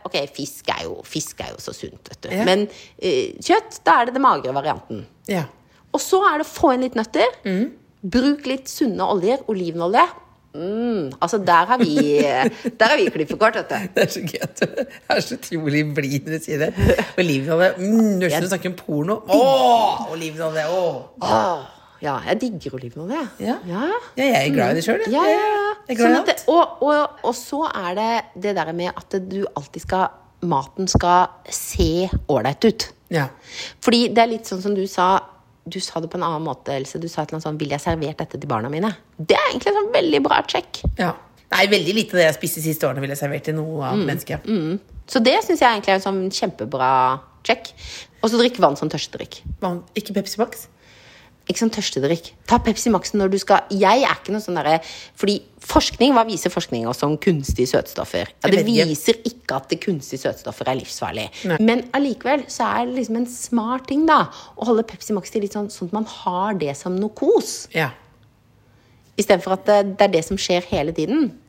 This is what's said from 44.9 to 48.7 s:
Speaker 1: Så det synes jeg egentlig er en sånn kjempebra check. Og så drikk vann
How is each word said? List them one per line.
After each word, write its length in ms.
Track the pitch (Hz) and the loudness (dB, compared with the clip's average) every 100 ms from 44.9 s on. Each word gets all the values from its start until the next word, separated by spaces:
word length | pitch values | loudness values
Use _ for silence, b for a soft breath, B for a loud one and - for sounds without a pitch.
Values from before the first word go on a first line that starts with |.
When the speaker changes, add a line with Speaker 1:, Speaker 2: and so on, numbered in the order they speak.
| - - | -18 -4
Speaker 1:
Så 160 | 262 | 2
det 160 | 240 381 | 4 4
synes 160 | 480 320 | 2 4
jeg 80 | 247 | 4
egentlig 180 | 214 202 | 4 2
er 60 | 190 | 0
en 100 | 196 | 0
sånn 240 | 196 185 | -2 -2
kjempebra 920 | - 196 - - 139 131 131 127 135 - _ | -2 -4 -4 -6 0 2 4 2 0 -6 _
check. 300 | - - - B B B B _ | -2 -2 -4 B B B B _
Og 80 | 220 | 0
så 80 | 233 | 4
drikk 220 | 247 240 | 2 4
vann 160 | 160 | 2